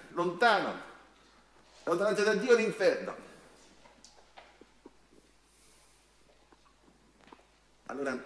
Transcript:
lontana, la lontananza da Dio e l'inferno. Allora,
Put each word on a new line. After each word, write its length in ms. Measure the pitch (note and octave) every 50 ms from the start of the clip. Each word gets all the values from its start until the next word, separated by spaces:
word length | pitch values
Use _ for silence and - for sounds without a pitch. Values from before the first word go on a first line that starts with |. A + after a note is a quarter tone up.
| - -
lontana, 640 | - E3+ E3+ F3+ E3+ - A#3+ A#3 G#3 F#3 D3+ A#2
la 1200 | F#2 - - - - - - - - _ - - - - _ _ _ - - - - - - D3 F3
lontananza 320 | F3 G3+ G#3+ G3+ G#3 G3+
da 100 | A3 G#3
Dio 180 | F#3 A3 B3+ A#3
e 40 |
l'inferno. 600 | A3 G#3+ G3+ - - F#3+ E3+ - - F#2+ - - - - - - - - - - - - - - - - - - - - - - - - - - - - - - - - - _ _ - - - - - _ - - - _ _ _ _ _ _ - - - - - - - - _ _ _ _ _ _ _ _ _ _ _ - - _ _ _ _ _ - - _ _ _ _ _ - - - - _ _ _ _ _ _ _ _ _
Allora, 360 | - B2 C#3 C#3 C#3 B2 B2 -